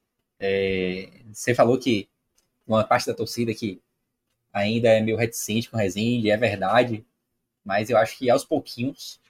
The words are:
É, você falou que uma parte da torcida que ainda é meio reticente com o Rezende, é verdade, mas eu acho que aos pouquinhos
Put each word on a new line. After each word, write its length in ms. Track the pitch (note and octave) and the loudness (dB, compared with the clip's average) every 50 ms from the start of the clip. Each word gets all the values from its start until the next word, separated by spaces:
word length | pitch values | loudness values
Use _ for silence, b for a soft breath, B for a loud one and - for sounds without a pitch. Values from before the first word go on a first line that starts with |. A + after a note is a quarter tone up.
| _ _ _ _ _ _ _ _ | _ _ _ _ _ _ _ _
É, 680 | F#2+ G2 G2 G2 G2 F#2+ F#2+ F#2+ F#2 F#2 F#2 F#2+ F#2+ - - - - G#2+ G#2+ | -4 -2 0 0 0 0 -2 -2 -2 -4 -4 -8 -10 -14 -20 -20 -20 -20 -16
você 220 | - - B2 A#2+ | -6 -2 0 2
falou 240 | - B2 A#2 C3 C3 | 4 4 4 4 2
que 300 | - C3+ A2+ G2+ F#2 - _ _ _ _ _ _ _ _ _ _ _ | 2 0 0 0 -2 -6 _ _ _ _ _ _ _ _ _ _ _
uma 180 | - A2 A2 G#2+ | 0 0 0 2
parte 220 | - A#2+ B2 - | 2 0 0 0
da 80 | C3 A2 | -2 -4
torcida 400 | - A2 - - A#2 A#2+ A#2 G#2+ | -4 -6 -6 -4 -4 -2 -2 -2
que 260 | - A#2 G2+ F#2 - _ _ _ _ _ _ _ _ _ _ _ _ _ _ - | -4 -6 -8 -8 -8 _ _ _ _ _ _ _ _ _ _ _ _ _ _ -4
ainda 360 | G2+ G2+ G#2 A2+ A#2 A#2 A2+ | -2 -2 0 0 2 4 6
é 120 | A2 A2 | 6 6
meio 160 | A2 A2 A2 | 4 2 0
reticente 540 | G#2+ A#2 A#2 - - - - G#2 A#2 A#2 - | 0 -2 -2 -4 -8 -6 -4 -2 -4 -4 -2
com 60 | - | -2
o 40 | A2+ | -2
Rezende, 500 | G#2 F#2+ F2+ G2+ A2 A#2 B2 A#2+ A2 G#2 | -2 -2 0 -2 -2 0 0 0 2 0
é 60 | G#2 | 2
verdade, 680 | G#2+ B2 G#2+ G#2 F#2+ F#2+ F#2 G#2+ B2 B2+ B2 A2 G#2 - _ _ _ _ _ _ _ _ _ _ _ _ | 2 2 -2 -2 -2 -2 2 2 2 2 2 -2 -8 -10 _ _ _ _ _ _ _ _ _ _ _ _
mas 260 | G2+ G2 G#2 A2+ G#2+ | -4 -2 -2 -2 2
eu 60 | A#2+ | 2
acho 200 | G#2+ A2+ - - - | 2 2 0 -2 -4
que 100 | C3 A#2+ | 0 2
aos 160 | A#2+ C#3 - | 2 2 2
pouquinhos 760 | - D#3+ C#3 - - - A#2 A#2+ C#3 - - - - - - _ | -2 -4 -4 -4 -8 -8 -8 -8 -8 -8 -10 -16 -18 -18 -20 _